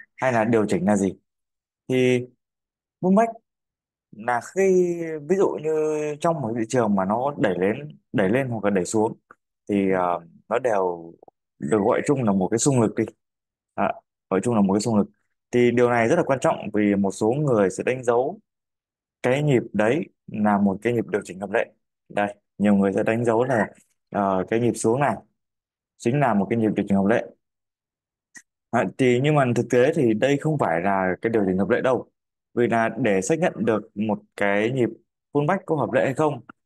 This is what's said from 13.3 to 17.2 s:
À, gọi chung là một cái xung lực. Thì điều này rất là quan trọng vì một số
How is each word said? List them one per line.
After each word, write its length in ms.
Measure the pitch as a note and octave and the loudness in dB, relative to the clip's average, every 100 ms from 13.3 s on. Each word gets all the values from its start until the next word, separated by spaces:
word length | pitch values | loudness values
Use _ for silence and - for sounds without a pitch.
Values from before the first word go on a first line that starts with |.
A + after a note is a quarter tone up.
| _ _ _ _ | _ _ _ _
À, 180 | - G2 - _ _ - | -6 -4 -4 _ _ -4
gọi 100 | F#2+ | -2
chung 120 | G#2+ | 0
là 60 | A2+ | 2
một 140 | G2 | 2
cái 60 | G2 | 2
xung 160 | A#2+ A2 | 0 0
lực. 120 | G2 _ _ _ - | -2 _ _ _ -4
Thì 200 | B2 A#2+ | 2 2
điều 200 | A#2+ A#2+ | 4 2
này 180 | A#2+ A2+ | 4 2
rất 80 | E3+ | 2
là 60 | - | 0
quan 120 | C3+ | 0
trọng 160 | D#3+ - - | 0 -2 -4
vì 200 | G#2 G#2 | 0 2
một 160 | G2+ G2 | 2 0
số 200 | - | 0